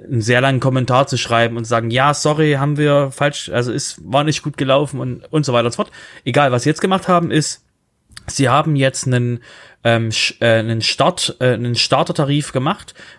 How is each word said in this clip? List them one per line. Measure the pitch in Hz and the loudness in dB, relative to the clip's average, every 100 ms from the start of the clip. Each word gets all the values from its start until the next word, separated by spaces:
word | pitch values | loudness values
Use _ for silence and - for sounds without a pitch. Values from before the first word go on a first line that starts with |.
| - | -4
einen | 120 | -2
sehr | 107 123 | 2 2
langen | 135 131 | 2 2
Kommentar | 131 131 123 123 139 | 0 0 2 2 2
zu | 123 | -2
schreiben | - 117 117 117 | 0 0 0 -2
und | 113 | -2
sagen, | 117 117 | -2 0
„Ja, | 123 143 | 2 2
sorry, | 143 151 151 156 135 | 2 0 2 2 2
haben | 143 147 | 0 0
wir | 147 143 135 | 2 2 0
falsch, | - 147 - - | -2 -2 -2 -6
also | 117 120 | -4 -2
es | 127 - - | -4 -6 -12
war | - 135 | -2 0
nicht | 151 147 | 0 -2
gut | 151 - | -4 -4
gelaufen“ | 135 135 147 127 | 2 2 2 -4
und, | 127 120 - | -8 -8 -4
und | 156 143 | -2 0
so | |
weiter | 120 117 | 0 0
und | |
so | - | -2
fort. | 202 - - - | -8 -8 -20 -10
Egal, | - 143 139 | -2 2 2
was | 123 | 2
sie | 147 | 0
jetzt | 151 | 0
gemacht | 190 190 185 | 0 0 2
haben, | 175 160 | 2 2
ist, | 143 - - _ _ _ _ _ - - | 0 -2 -8 _ _ _ _ _ -20 -12
sie | - 127 | -2 2
haben | 139 156 | 2 2
jetzt | 143 135 - 131 | 2 0 0 -2
einen, | 123 120 120 - - - _ | 0 0 -4 -10 -20 -20 _
ähm, | 117 117 113 | 0 0 0
sch-, | 113 - - | -2 -4 0
äh, | 117 113 | 2 2
einen | 110 113 | 2 -2
Start-, | - - 147 180 - - | -2 0 0 0 -6 -2
äh, | 127 | 0
einen | 113 120 | 0 -2
Startertarif | 117 - 135 175 160 139 143 143 | -2 0 0 0 0 0 0 -2
gemacht, | 135 139 208 - - - | -2 -2 -4 -8 -20 -20